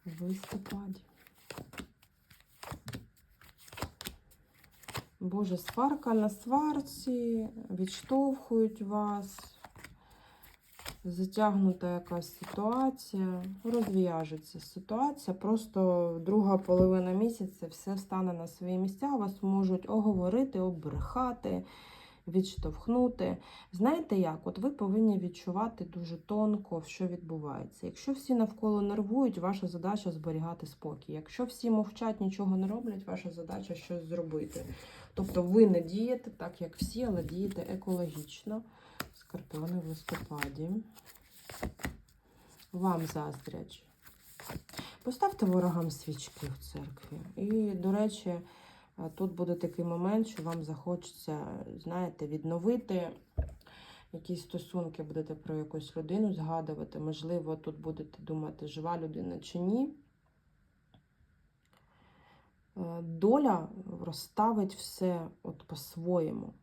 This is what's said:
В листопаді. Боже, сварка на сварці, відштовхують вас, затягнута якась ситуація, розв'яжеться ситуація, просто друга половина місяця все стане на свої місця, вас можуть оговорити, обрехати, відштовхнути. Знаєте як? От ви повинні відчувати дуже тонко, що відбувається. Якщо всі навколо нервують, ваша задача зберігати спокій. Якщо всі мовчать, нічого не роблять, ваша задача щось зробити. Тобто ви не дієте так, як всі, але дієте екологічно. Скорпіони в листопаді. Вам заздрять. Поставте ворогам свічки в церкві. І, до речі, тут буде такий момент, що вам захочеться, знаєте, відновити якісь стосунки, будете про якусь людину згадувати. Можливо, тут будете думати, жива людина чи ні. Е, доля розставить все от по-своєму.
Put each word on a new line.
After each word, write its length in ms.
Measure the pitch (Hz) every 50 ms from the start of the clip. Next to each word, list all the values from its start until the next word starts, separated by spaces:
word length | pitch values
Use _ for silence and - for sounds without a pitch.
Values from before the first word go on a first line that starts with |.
| _
В 160 | 180 160 160
листопаді. 800 | 175 180 190 190 - - - 202 196 - - 196 202 190 190 - - _ _ _ - - _ _ - - - - - - - - - - _ _ _ _ _ _ _ _ - _ - _ _ _ - - - - - - - - - - _ _ _ _ - _ - - _ _ - - - - - - - _ - - - - _ _ - _ _ _ _ _ - - _ - - - - - - - _ _
Боже, 380 | 185 185 180 202 208 185 180 175
сварка 560 | - - - - 254 277 294 285 - 240 226
на 160 | 220 214 214
сварці, 1200 | 208 - - 240 254 285 302 302 294 285 277 - - - - 269 247 240 240 233 226 226 220 220 - 220 220 -
відштовхують 1120 | 190 180 190 185 - - - - 262 269 277 277 269 269 - - 233 226 220 220 220 -
вас, 580 | 214 196 208 208 208 208 208 202 196 196 - - - - - - - - - - - - - - - - - - - - - - - - - _ _ _ - - - - - - -
затягнута 920 | 185 175 175 190 190 196 208 214 208 202 196 190 190 180 185 180 175 175
якась 440 | 175 175 - 175 170 165 - - -
ситуація, 1040 | - - - - 202 220 233 254 269 269 262 262 - - - 190 190 185 180 180 180 190 196 190 -
розв'яжеться 960 | 233 233 240 220 202 190 190 185 180 165 160 160 151 156 156 156 - - 165
ситуація, 760 | - - - 185 190 - 214 226 269 294 294 285 - - 185
просто 760 | 190 - 202 220 220 220 - - 190 190 185 180 175 175 170 165 165 165
друга 320 | 170 196 214 208 196 196 190
половина 540 | 190 - 180 180 185 185 185 185 180 180
місяця 560 | 185 190 220 233 233 - 196 185 - - - 160
все 300 | 160 - - 196 196 196
стане 360 | 196 - 190 185 185 185 175
на 140 | 170 165 170
свої 300 | - - 180 180 185 185
місця, 300 | 185 190 196 - 269 285
вас 360 | 285 254 208 190 196 - -
можуть 460 | 190 196 196 196 185 185 185 - -
оговорити, 680 | 208 220 208 214 202 185 180 180 185 240 269 269 - 190
обрехати, 1040 | 185 185 175 165 156 151 139 143 - - - 247 254 - 151 - - - 185 185 185 - - - - - - - - - - - _ -
відштовхнути. 1120 | 165 190 190 190 - - - - 156 - - 226 233 247 247 247 233 - 185 180 180 - - - - - - _
Знаєте 460 | - 175 208 254 311 339 320 - 214 190
як? 300 | 185 165 156 160 - 175
От 100 | 185 196
ви 100 | 196 277
повинні 500 | 277 - 214 196 190 214 226 220 202 185
відчувати 680 | 180 180 - - - - 175 196 220 233 - - 180
дуже 320 | - - 180 170 165 170 165
тонко, 680 | - - 208 214 214 214 208 196 196 - 175 165 160 -
що 200 | - - 190 180
відбувається. 800 | 175 170 - 160 160 156 151 147 135 - - - - - -
Якщо 260 | - - - - -
всі 220 | 277 269 - - 254
навколо 460 | 240 220 214 214 - - 214 208 208
нервують, 560 | 202 202 202 214 208 196 226 262 269 240 190 180
ваша 300 | 170 185 202 196 - 175
задача 440 | - 170 165 190 208 208 - 185
зберігати 560 | 165 160 151 165 160 160 160 165 170 170 - 151
спокій. 460 | - _ - 156 147 135 - - 151
Якщо 320 | 156 156 - - - 247
всі 240 | 240 - - - 233
мовчать, 520 | 220 214 214 208 - - 233 220 220 214
нічого 360 | 202 190 190 - 202 190 190 190
не 100 | 190 190
роблять, 400 | 214 240 247 233 202 190 190 -
ваша 240 | 185 185 - 180
задача 440 | 165 170 165 165 190 202 190 - 175
щось 280 | - - - 180 170 160
зробити. 600 | 160 170 175 165 160 156 156 147 147 - - - - - - - - - - - - -
Тобто 300 | - 190 190 - 180 180
ви 240 | 175 185 220 226 202
не 140 | 185 170
дієте 500 | 165 165 180 208 226 240 254 247 - 233
так, 300 | 208 - 180 170 - -
як 140 | - - -
всі, 280 | - - - - 220 254
але 200 | 233 196 175 160
дієте 380 | 156 160 180 196 196 196 -
екологічно. 1040 | 170 - 190 190 - - 185 180 175 160 147 151 151 - - - - 208 214 226 226 - - - - - - - - - -
Скорпіони 640 | - - _ - - 139 - - 156 156 170 180 180
в 80 | 165 160
листопаді. 840 | 160 160 - - 170 156 - - 151 147 143 143 139 143 156 170 190 220 220 - - - _ - - - - - - - - - - - - - - - - - - - - _ _ _ _ _ _ - - - - - - _
Вам 340 | - 180 185 190 175 165 165
заздрять. 800 | 156 - 160 147 147 147 - - - - - - - - - _ _ _ _ _ - - _ - - - - - - - - - - - - - - - - -
Поставте 420 | - 247 - - 392 - - 226
ворогам 460 | 185 180 185 180 180 165 170 165 160
свічки 560 | - - - - 151 131 - - - - - 143
в 100 | 135 135
церкві. 600 | - - - 147 143 147 - - - - 151 156 - - -
І, 360 | - 190 202 220 226 214 208
до 200 | 196 180 175 190
речі, 420 | 196 208 214 214 202 - - 190 175 170 175 - - - - - - - - _ _ - 170 160 160
тут 180 | - 190 185 170
буде 220 | 170 175 170 175
такий 300 | 170 175 170 - - 170
момент, 420 | 170 170 170 175 190 208 220 226 220
що 160 | - - 156
вам 200 | 165 165 165 156
захочеться, 840 | 151 156 135 - 175 175 175 - - - - - - 156 151 147 - - - - - - -
знаєте, 500 | - 165 170 180 180 170 160 - 156 147
відновити 800 | 151 151 147 165 165 170 170 214 240 240 - - 196 180 170 165 - - - _ _ - - - - - - - - - - - - - - _
якісь 300 | - 165 - - 180 165
стосунки, 640 | - - - 175 - - - 180 170 160 156 - 156
будете 320 | 151 151 156 156 156 156
про 200 | 156 - - 156
якусь 420 | 156 151 151 - 156 156 - - 165
людину 360 | 156 156 180 202 220 208 185
згадувати. 680 | 160 156 156 165 165 160 156 151 151 156 - - 151
Можливо, 560 | 151 156 156 156 151 160 175 175 160 156 160
тут 240 | 156 - 165 151 151
будете 420 | - 160 156 156 156 156 - -
думати, 460 | - - 160 156 151 156 156 - 151 151
жива 300 | - 160 156 170 170 170
людина 420 | 160 156 156 - - - - -
чи 200 | - - - 175
ні. 360 | 175 185 208 247 269 302 - - - _ _ _ _ _ _ _ _ _ _ _ _ _ _ _ _ _ _ - _ _ _ _ _ _ _ _ _ _ _ _ _ _ _ _ _ _ _ _ _ _ _ _ - - - - _ _ _ _ _ _ _ 196
Е, 240 | 180 170 170 170
доля 680 | 170 165 165 165 170 208 240 294 294 254 196 170 156 - - - - - 180 170
розставить 720 | 170 165 160 - - - _ - 214 226 233 214 196 190 196
все 520 | - - - - - 190 180 175 170 165 160 - _ _
от 200 | - - - -
по-своєму. 920 | _ 160 139 - - - 165 165 175 180 175 160 156 - - 98 - - -